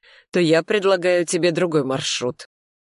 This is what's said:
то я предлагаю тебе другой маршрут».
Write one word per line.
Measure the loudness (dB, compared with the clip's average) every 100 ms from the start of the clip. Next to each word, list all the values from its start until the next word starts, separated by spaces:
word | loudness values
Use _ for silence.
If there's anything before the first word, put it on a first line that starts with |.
| _ -20 _
то | 0
я | 2 2
предлагаю | 2 0 2 2 2 0 0
тебе | 0 0
другой | 0 0 0
маршрут». | -2 -4 -4 -6 -6 -8 -16 _ _ _ _